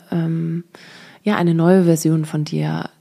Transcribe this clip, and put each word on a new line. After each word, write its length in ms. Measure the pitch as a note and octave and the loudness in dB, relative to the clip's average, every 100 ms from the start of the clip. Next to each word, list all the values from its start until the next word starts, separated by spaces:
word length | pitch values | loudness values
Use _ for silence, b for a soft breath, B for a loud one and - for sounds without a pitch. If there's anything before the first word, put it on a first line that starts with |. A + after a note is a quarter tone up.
| _ | _
ähm, 500 | E3+ E3 E3 E3 E3+ - B B B B B | -4 -4 -4 -6 -8 -10 B B B B B
ja, 100 | G#3 | -4
eine 200 | G#3 F3 | 0 2
neue 280 | E3 E3+ F#3+ | 2 4 4
Version 420 | E3+ D#3+ D#3+ D#3+ | 4 2 2 0
von 200 | D#3 D#3 | -2 -6
dir 460 | D3+ D#3 D3+ D#3+ - _ | -4 -4 -4 -6 -10 _